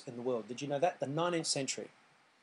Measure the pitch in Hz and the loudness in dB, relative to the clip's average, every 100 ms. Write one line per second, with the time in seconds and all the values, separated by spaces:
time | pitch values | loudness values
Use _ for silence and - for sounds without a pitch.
0 | - 120 123 117 104 120 143 143 165 - | -2 -4 -2 -2 -2 -6 -2 2 2 2
1 | 131 151 175 170 156 143 135 - - - | 0 2 2 2 2 0 0 -4 -8 -14
2 | - - _ _ | -20 -20 _ _